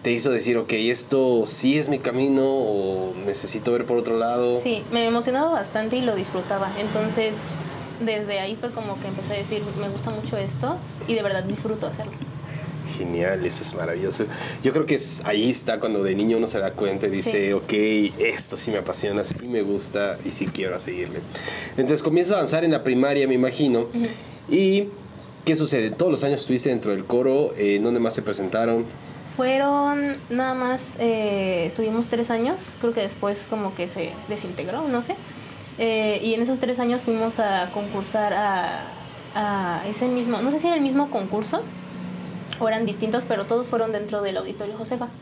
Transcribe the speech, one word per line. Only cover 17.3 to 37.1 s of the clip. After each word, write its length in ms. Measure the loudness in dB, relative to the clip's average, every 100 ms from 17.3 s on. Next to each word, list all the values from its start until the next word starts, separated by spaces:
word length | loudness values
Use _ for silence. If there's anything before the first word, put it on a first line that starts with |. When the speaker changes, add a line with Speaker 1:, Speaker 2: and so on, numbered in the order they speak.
| 2 4
Speaker 2:
Sí. 60 |
Speaker 1:
"Ok, 200 | 2 2 2 4 4 2 2
esto 380 | 0 0 -6 -6
sí 120 | -2
me 80 | -2
apasiona, 440 | -2 -2 0 0
sí 240 | -2 -4 -2
me 140 | 0
gusta 540 | 0 0 -2 -2 -2 -2 -6
y 40 |
sí 140 | -4 -4
quiero 300 | -2 -4 -4
seguirle". 420 | -4 -6 -6 -6 -10 -10 -8 -8 -8
Entonces 320 | -2 2 4
comienzas 300 | 4 4 4
a 20 | 2
avanzar 280 | 2 2 4
en 60 |
la 120 | 4
primaria, 440 | 4 4 4 4 4
me 60 | 4
imagino. 460 | 4 4 4 4
Speaker 2:
Ujú. 220 | 2 0 -2 -4 -14 -16 2
Speaker 1:
¿Y 400 | 4 6 6 2 -6 -16 -16 -18 -6 0
qué 100 | 2
sucede? 340 | 4 2 0
Todos 200 | 2 2
los 120 | 4
años 180 | 2 0
estuviste 280 | 2 2 2
dentro 220 | 0 0
del 140 | -2 2
coro, 480 | 2 4 4 2 2
eh, 180 | 4 4
¿en 60 |
dónde 160 | 4 4
más 140 | 2
se 80 | 0
presentaron? 640 | -2 -2 0 2 2 2 0 -6 -14 -16 -14 -2
Speaker 2:
Fueron 800 | 2 2 4 4 2 2 -2 -4 -4
nada 240 | -2 0
más, 440 | 0 0 -2 -4 -2
eh, 640 | 0 2 0 0 0 0 0
estuvimos 400 | 0 0 0 0
tres 220 | -2 0
años, 300 | 0 0 -2 -6 -2
creo 100 | -2
que 80 | 0
después 460 | -2 -2 -2 -2 -4
como 240 | -4 -4 -4
que 120 | -6
se 240 | -4 -6 -8 -8
desintegró, 600 | -8 -6 -6 -4 -4 -2
no 120 | -2
sé. 140 | -2 -8 -8 -16 -16 -16 -16 -2
Eh, 420 | 0 2 2 2
y 120 | 0
en 80 | 2
esos 180 | 2 2
tres 200 | 0 0
años 220 | 2 2
fuimos 380 | 0